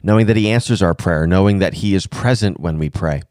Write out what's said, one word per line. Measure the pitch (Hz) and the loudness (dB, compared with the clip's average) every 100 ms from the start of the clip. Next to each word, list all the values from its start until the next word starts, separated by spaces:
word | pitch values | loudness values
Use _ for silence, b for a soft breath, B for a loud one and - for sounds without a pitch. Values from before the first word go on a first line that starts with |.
knowing | 98 107 110 | 2 2 4
that | 110 | 2
He | 107 | 2
answers | 117 - 113 | 0 0 0
our | 92 | 0
prayer, | 82 90 78 80 | 0 -2 0 2
knowing | 92 101 98 | 4 4 2
that | 95 | 0
He | - 104 | -2 -2
is | 98 - | -2 -2
present | - 123 127 104 - | -6 -2 0 -2 -4
when | 82 78 | -6 -4
we | 78 | -4
pray. | - 82 73 - | -4 -4 -6 -10